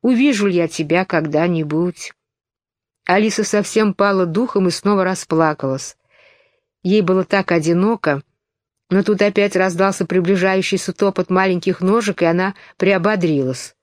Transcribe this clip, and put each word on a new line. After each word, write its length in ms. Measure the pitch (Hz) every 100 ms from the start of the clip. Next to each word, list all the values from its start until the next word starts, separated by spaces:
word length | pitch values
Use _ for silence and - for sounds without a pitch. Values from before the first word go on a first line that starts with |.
Увижу 460 | 247 240 285 220 202
ли 80 | 175
я 120 | 165
тебя 380 | - 151 170 190
когда-нибудь?» 1040 | 170 156 151 170 165 151 156 175 - - - _ _ _ _ _ _ _ _ -
Алиса 400 | 185 214 214 208
совсем 480 | 208 196 220 214
пала 320 | 190 202 196 175
духом 420 | 165 247 202 185
и 40 |
снова 340 | - 202 202 180
расплакалась. 920 | 185 - 160 160 151 135 135 - - _ _ _ _ _ _ _ _
Ей 180 | 180 208
было 220 | 180 185
так 300 | 185 196 185
одиноко, 680 | 170 156 175 202 233 156 143 - _ _ _ _ _ _
но 120 | 185
тут 200 | 196 202
опять 340 | 202 202 202 185
раздался 500 | 185 170 196 - 175
приближающийся 840 | 180 170 190 190 190 185 196 -
топот 380 | - 202 190 180
маленьких 500 | 185 190 180 180 180
ножек, 420 | 185 226 208 185
и 40 | 170
она 280 | 170 190 196 - _
приободрилась. 1000 | 185 190 185 214 175 147 131 127 - _